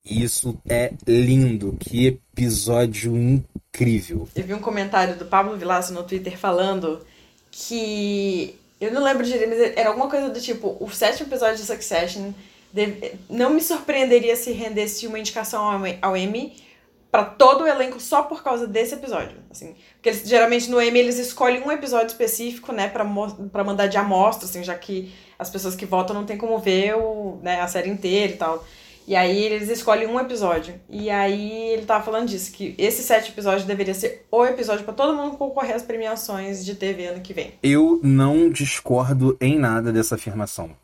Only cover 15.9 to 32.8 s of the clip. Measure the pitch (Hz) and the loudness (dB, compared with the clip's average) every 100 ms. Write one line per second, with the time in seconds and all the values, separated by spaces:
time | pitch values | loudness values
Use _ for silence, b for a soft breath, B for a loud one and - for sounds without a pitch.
15.9 | 180 196 190 190 226 285 B B B B | -2 -2 0 -2 -4 -8 B B B B
16.9 | _ _ 233 202 - 262 277 320 269 254 | _ _ 0 0 6 8 8 2 0 -2
17.9 | 247 - 285 285 320 277 240 226 214 233 | -6 0 0 0 -6 -4 -4 -2 -2 -2
18.9 | 285 269 185 - - - - - - b | -6 -6 -6 -6 -14 -20 -20 -20 -20 b
19.9 | b 226 208 202 233 233 240 240 247 233 | b -2 -2 4 6 6 2 2 2 4
20.9 | 240 240 240 247 - 247 254 285 302 277 | 4 4 0 -6 0 2 2 -2 -4 0
21.9 | 240 226 - 226 - 240 240 - 226 196 | 0 0 -2 -2 -2 -6 -10 -8 -4 -4
22.9 | 214 208 202 208 196 196 202 202 202 196 | -2 -4 -2 -6 -8 -8 -4 -2 0 2
23.9 | 202 202 185 208 226 185 180 175 175 - | 2 2 4 4 2 -8 -8 -8 -8 -6
24.9 | 190 185 B B B - 196 185 185 190 | -8 -8 B B B -10 -6 -6 -6 -2
25.9 | 185 185 208 208 208 226 220 196 185 202 | 0 0 -4 -6 -6 -2 0 2 2 2
26.9 | 220 220 214 202 180 180 180 180 180 180 | 0 0 -4 -8 -6 -4 -2 -2 -2 -4
27.9 | 196 185 196 202 185 165 165 B B B | -4 0 2 0 -2 -4 -4 B B B
28.9 | B - 190 180 202 214 214 208 233 - | B 0 2 4 2 0 -2 -4 -2 2
29.9 | 214 226 240 247 240 190 165 170 180 - | 2 2 -2 -2 -2 0 0 -4 -18 -14
30.9 | 208 208 202 196 202 208 220 226 226 208 | -8 -2 0 0 0 -4 -6 -2 -2 0
31.9 | 214 214 220 233 190 - - 196 - | 0 0 -2 -2 -4 -8 -8 -10 -2